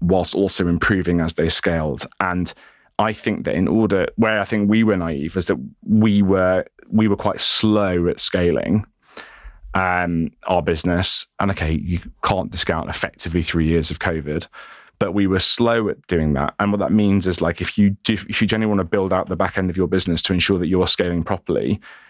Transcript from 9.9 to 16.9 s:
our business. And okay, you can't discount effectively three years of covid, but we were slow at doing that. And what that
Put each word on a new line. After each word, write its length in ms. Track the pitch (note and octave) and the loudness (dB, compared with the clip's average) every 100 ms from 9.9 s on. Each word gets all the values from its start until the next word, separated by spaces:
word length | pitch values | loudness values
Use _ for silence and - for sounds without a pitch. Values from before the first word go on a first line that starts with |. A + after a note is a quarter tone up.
| F2+ F2 E2+ D#2+ _ - | 0 0 -2 -2 _ -2
our 160 | F2+ | 0
business. 640 | D#2 E2 F2+ F2 F#2 - - - | 0 0 0 0 2 0 -4 -4
And 100 | G2+ | -2
okay, 220 | F2+ D#2 | -2 -2
you 260 | D#2+ E2 F2 - - | -2 -2 -6 -6 -6
can't 280 | - F#2+ - | -2 -2 -2
discount 400 | F2 - E2 - | -6 -2 -2 -4
effectively 520 | - - - E2+ E2+ | -6 -6 -6 -4 -2
three 240 | D#2+ E2+ D#2+ | 0 0 2
years 240 | E2 D#2 | 2 0
of 80 | - | -4
covid, 480 | F#2 D#2+ D2 D#2 - - - - - - | -4 -4 -4 -6 -8 -18 -20 -20 -18 -6
but 160 | G2+ | -2
we 120 | G2+ G2 | 0 2
were 120 | F#2+ | 2
slow 500 | - - A#2 A#2 G#2+ | 2 2 2 2 0
at 180 | - - | -4 -2
doing 280 | E2+ D#2 | 0 2
that. 200 | C#2 C#2+ - | 0 -2 0
And 100 | G2+ | 0
what 80 | G2+ | 0
that 120 | F#2 | 2